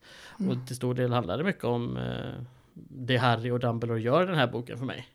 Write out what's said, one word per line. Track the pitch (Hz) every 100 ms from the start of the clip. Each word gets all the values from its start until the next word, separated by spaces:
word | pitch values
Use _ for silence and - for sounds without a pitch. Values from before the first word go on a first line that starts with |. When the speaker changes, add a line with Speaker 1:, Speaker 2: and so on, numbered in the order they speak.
| - - - -
Speaker 1:
Mm. | 190 123
Speaker 2:
Och | -
till | 123
stor | 123
del | 127 123
handlar | 120 95 104
det |
mycket | 185 -
om, | 120 120 120 127
eh, | 123 120 - - 123 - - - -
det | 139 123 127
Harry | 123 117 123
och | 120
Dumbledore | 123 117 117 113
gör | 113 147
i | 180
den | 160
här | 120
boken | 113 123 120
för | 131
mig. | 78 -